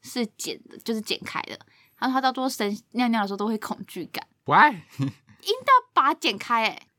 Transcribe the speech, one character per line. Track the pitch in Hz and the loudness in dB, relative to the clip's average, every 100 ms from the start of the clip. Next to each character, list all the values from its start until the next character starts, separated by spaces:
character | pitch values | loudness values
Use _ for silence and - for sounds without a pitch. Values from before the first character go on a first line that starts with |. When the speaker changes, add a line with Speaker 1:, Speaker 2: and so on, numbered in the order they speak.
Speaker 1:
是 | - 247 214 - | -8 -4 -4 -6
剪 | - - - | -10 -10 -14
的， | - | -10
就 | - | -6
是 | 220 | -4
剪 | - - | -4 -6
开 | - 143 | -6 -10
的， | - - - _ _ - | -10 -14 -18 _ _ -6
然 | 262 | -2
后 | |
她 | 262 | 2
到 | 262 | 2
最 | 262 | 0
后 | 262 | -2
生 | - 208 208 - | 0 -2 -4 -6
尿 | 233 240 | -2 2
尿 | 226 | 2
的 | 202 | 0
时 | |
候 | 202 | -2
都 | 214 | -2
会 | 214 | -2
恐 | - 208 196 | -4 -8 -10
惧 | 185 156 | -12 -10
感。 | - - _ | -10 -12 _
Speaker 2:
Why？ | - 165 294 180 - - | 2 6 6 4 -10 -6
Speaker 1:
阴 | 139 - _ _ - 508 | -6 -6 _ _ -6 -2
道 | 523 508 - | 4 4 4
把 | 330 269 | 2 2
它 | - | 2
剪 | 277 202 | -2 -4
开 | - 233 220 | -2 0 0
欸， | - - | -2 -16